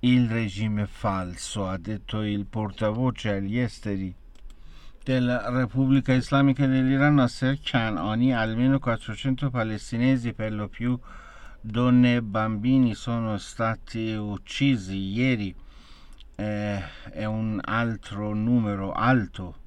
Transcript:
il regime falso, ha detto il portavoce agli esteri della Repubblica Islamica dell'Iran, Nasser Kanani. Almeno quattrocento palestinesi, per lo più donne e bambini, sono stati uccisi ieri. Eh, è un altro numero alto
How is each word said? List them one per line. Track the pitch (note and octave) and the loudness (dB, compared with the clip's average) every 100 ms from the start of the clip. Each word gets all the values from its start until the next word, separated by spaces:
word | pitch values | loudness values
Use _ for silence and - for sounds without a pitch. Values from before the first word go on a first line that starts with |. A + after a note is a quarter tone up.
il | B2 B2 A#2+ | 6 4 4
regime | A2+ A2 F#2+ A2 G#2 G#2 | 0 -2 -2 -2 0 -2
falso, | - G#2+ F#2+ F2+ F2 - G#2+ F#2+ | -2 -2 -2 -4 -10 -8 -6 -4
ha | F#2+ | -6
detto | E2 G#2+ - G#2+ | -6 -10 -6 -4
il | G#2+ G#2 G2+ | -2 -4 -4
portavoce | A2 G#2+ G2 A2 G#2+ B2+ A#2 G#2+ | -4 -6 -2 -2 0 -2 0 -2
agli | G2 G2 A#2 | -2 -2 -2
esteri | B2 - G#2+ G2 F#2+ F#2 - - - - - - - - | -2 -4 -4 -4 -4 -8 -18 -20 -18 -18 -18 -18 -18 -12
della | - C3 B2 B2 G#2+ | -2 0 2 0 -2
Repubblica | B2 B2 B2+ C3+ C#3 B2+ | -2 0 0 4 4 4
Islamica | B2+ - C#3 C#3 C3+ C3+ | 2 4 4 4 4 4
dell'Iran, | C3 C3 C3+ D3 | 4 4 4 6
Nasser | D3 B2 - C3 C#3+ | 6 4 2 -2 0
Kanani. | - B2 A2+ G2+ F#2+ A2 B2+ | 0 0 0 -2 -2 2 2
Almeno | B2 A2+ A2+ B2+ C3+ | 2 0 2 4 4
quattrocento | C3 A2+ - G#2+ C3+ B2+ C#3 | 2 -2 -4 -6 -2 0 0
palestinesi, | B2 A2 G#2+ - A#2 B2 C3+ A#2 | 0 -2 -4 -4 0 4 2 0
per | - A2 | -4 -4
lo | G#2+ G#2 | -4 -6
più | - A#2+ B2 - - - - - - | -4 -2 -2 -4 -18 -18 -18 -18 -14
donne | A2 A2 B2 B2 B2 A#2+ | -6 0 6 8 6 4
e | |
bambini, | A2+ G#2 A2 G#2+ A#2 C3 B2 | 0 -2 0 0 2 4 4
sono | G#2 - A#2 A2+ G#2 | 2 -4 -2 -2 -4
stati | - - A2+ A2 - A2+ A2 | -6 -2 -2 -2 -6 -6 -4
uccisi | G#2+ G#2 G2 - - C#3 B2 F#2 G2 | -4 -4 -6 -8 0 2 2 -2 -4
ieri. | F#2+ G#2+ B2+ A#2+ G2 - - - - - - - - | -4 0 0 0 -4 -8 -18 -20 -20 -20 -20 -20 -18
Eh, | - G#2+ G#2 G#2 G2+ D#2+ - - | -8 -4 -4 -2 -4 -6 -12 -14
è | - | -6
un | G#2+ A2 A2 G#2+ | -4 -2 -2 -4
altro | - A2 A#2 G#2+ - G2+ G#2+ | -2 -2 0 -4 -8 -6 -4
numero | G#2+ A2 B2 G#2+ G2+ G2 | 0 2 4 2 -2 -4
alto | - A#2+ C3 G2+ - F2+ D#2 | 0 2 4 2 -8 -12 -12